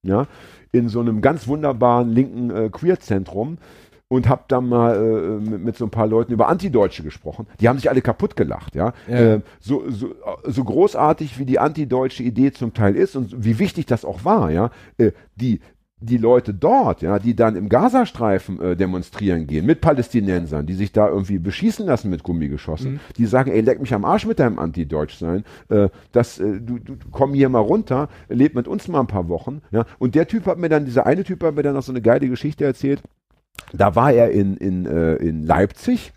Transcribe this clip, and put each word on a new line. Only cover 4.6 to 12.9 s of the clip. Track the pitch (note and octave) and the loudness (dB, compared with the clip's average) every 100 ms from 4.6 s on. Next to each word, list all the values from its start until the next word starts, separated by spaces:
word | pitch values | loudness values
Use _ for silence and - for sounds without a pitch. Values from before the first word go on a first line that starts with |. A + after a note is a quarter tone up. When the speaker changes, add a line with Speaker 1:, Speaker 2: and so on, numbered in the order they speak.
Speaker 1:
mal, | B2+ A#2+ A#2 G#2 | 2 2 4 2
äh, | A2+ A2 E2+ G#2+ G#2+ | 2 0 -2 -4 -6
mit, | G#2+ | -4
mit | G#2+ - | -6 -4
so | A2+ | -6
ein | |
paar | A2+ A2 | -2 2
Leuten | A2 A#2 | 2 0
über | A2+ G2+ | 0 2
Antideutsche | F3+ F#3+ B2 G2 - | 0 0 2 0 -2
gesprochen. | D2+ - D2+ - - - | -14 -12 -14 -14 -16 0
Die | A2 | 0
haben | C3 | 2
sich | C#3 | 2
alle | C3 | 2
kaputt | B2 - G3+ - | 0 -2 -4 -2
gelacht, | E2 G1+ - - | -4 -4 -10 -4
ja. | G2+ - - | -4 -4 -4
Speaker 2:
Ja. | B2 A#2 G#2+ | 4 4 4
Speaker 1:
Äh, | - - | -2 -18
so, | G2+ C#3 - | -4 -4 -4
so, | G#2+ B2 - - F2 - | -8 -8 -8 -10 -8 -6
so | B2+ | -4
großartig, | A#2+ D3 G4+ - D3+ D#3 D#3 A#2+ | -2 2 2 4 2 0 -4 -8
wie | C3+ | -2
die | C3 | 0
antideutsche | C#3+ D#3 C#3 B2+ C3 - | 0 -2 -2 -2 -2 -2
Idee | B2 A2+ C3+ | -4 2 0
zum | - A#2 | 0 -8
Teil | - G#2 | 0 2